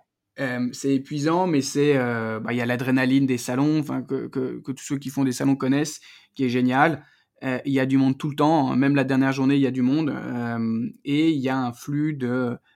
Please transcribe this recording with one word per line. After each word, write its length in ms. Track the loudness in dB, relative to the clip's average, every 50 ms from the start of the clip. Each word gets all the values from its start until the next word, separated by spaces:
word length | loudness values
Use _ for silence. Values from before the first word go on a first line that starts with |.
| _ _ _ _ _ _ _ -6
Euh, 280 | -6 -4 -4 -2 -4 -4 -4
c'est 200 | -2 0 0 0
épuisant, 520 | 0 -2 -4 -4 -2 0 0 2 2 2
mais 140 | 2 2 0
c'est, 340 | 0 0 0 2 4 4 4
euh, 420 | 4 2 0 -2 -2 -2 -4 -4 -4
bah, 100 | -4 -4 -2
il 40 |
y 40 | -2
a 40 | 0
l'adrénaline 600 | 0 0 0 0 2 2 2 4 4 4 4 4
des 120 | 2 0
salons, 420 | -2 -2 -2 0 2 2 2 2 0
enfin, 220 | 0 -2 -4 -6 -4
que, 240 | -4 -6 -6 -6
que, 320 | -6 -4 -4 -4 -4 -6 -8
que 120 | -8 -10 -10
tous 100 | -8 -6
ceux 140 | -6 -6
qui 120 | -6 -6 -6
font 140 | -2 -2 0
des 80 | 0
salons 240 | 0 -2 -2 -2 -2
connaissent, 460 | 0 0 0 2 0 0 -4 -6 -14 -18 -20 -20 -20 _ _ _
qui 80 | -2 -2
est 40 | 0
génial. 560 | 2 2 2 2 4 4 2 2 0 -2 -8 _ _ _ _ _ _ -10 -6
Euh, 160 | -6 -6 -4 -2
il 60 | 0 0
y 60 | 2
a 60 | 2
du 120 | 4 4
monde 200 | 4 4 4 2
tout 120 | 0 -4 -4
le 60 | -2
temps, 340 | 0 2 2 2 2 2 2
hein, 40 | 2
même 200 | 2 2 4 4
la 80 | 2 2
dernière 260 | 2 2 2 2 2
journée, 240 | 2 2 2 2 4
il 60 | 4
y 60 | 2
a 40 | 2
du 100 | 2 2
monde, 280 | 2 2 2 2 0 -2
euh, 800 | -4 -6 -6 -6 -6 -4 -4 -4 -4 -2 -2 -2 -2 -2 -4 -6 -8 _ -6
et 240 | -2 0 2 2 2
il 100 | 2 0
y 80 | 0 -2
a 80 | -2
un 140 | -2 -2 -4 -6
flux 400 | -8 -8 -6 -4 -4 -2 -4 -4
de, 420 | -4 -2 -2 -2 -2 -2 -2 -4 -8 _ _ _